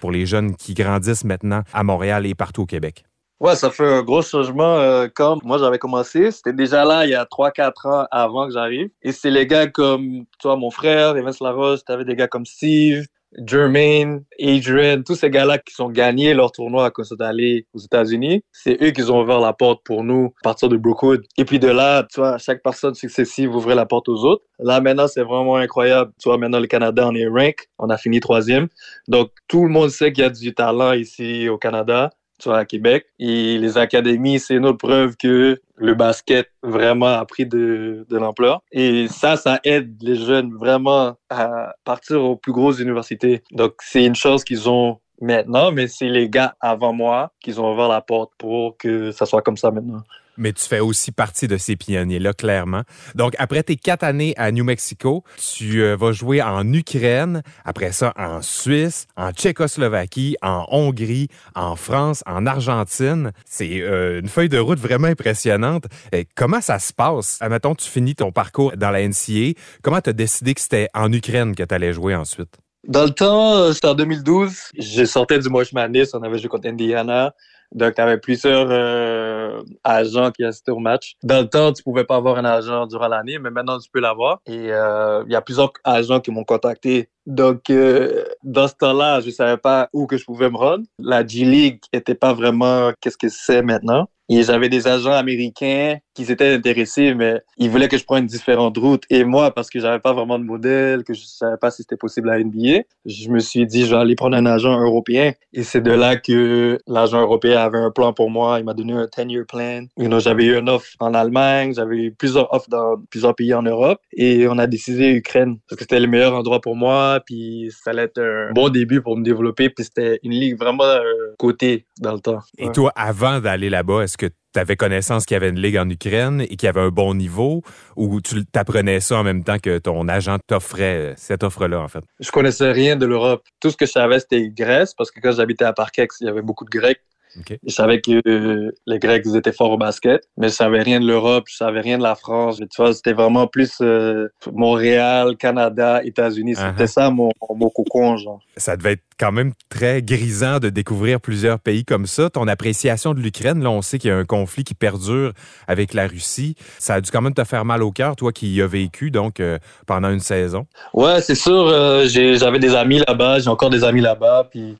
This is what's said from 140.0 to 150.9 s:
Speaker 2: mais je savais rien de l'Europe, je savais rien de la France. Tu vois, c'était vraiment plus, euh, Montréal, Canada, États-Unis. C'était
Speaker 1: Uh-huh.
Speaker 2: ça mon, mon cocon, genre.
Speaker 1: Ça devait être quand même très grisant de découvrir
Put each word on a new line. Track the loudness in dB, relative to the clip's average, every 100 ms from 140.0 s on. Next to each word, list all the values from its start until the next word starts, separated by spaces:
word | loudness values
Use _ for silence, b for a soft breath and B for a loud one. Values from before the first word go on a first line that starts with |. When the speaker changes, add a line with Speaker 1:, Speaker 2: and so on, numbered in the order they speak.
| 2 2 _ -4
Speaker 2:
mais | -2
je |
savais | 0 2 2
rien | 2 2
de | 4
l'Europe, | 2 2 0 -2
je | -6
savais | -4 -2
rien | -2 0
de |
la | 0
France. | -2 -4 -2 -2 -4
Tu | -8 0
vois, | 2
c'était | 2 0
vraiment | 4 4 4 2
plus, | 0 0 0
euh, | 2 2 2 -2 -4 _ -10
Montréal, | 0 2 2 4 4 4 2 0 0
Canada, | -2 0 0 2 2 2
États-Unis. | -2 -2 -2 -2 -4 -2
C'était | -4 0
Speaker 1:
Uh-huh. | 0
Speaker 2:
ça | 2 2
mon, | 2 0 -2 -8
mon | -2 -2
cocon, | 0 -2 2 2 0
genre. | -6 -16 _ -10
Speaker 1:
Ça | -6 -2
devait | -2
être | -4 _ -4
quand | -2
même | 0 -2 -6 -12
très | -2 0 0
grisant | 0 -2 -2 -2 0 0
de | -2
découvrir | -4 -4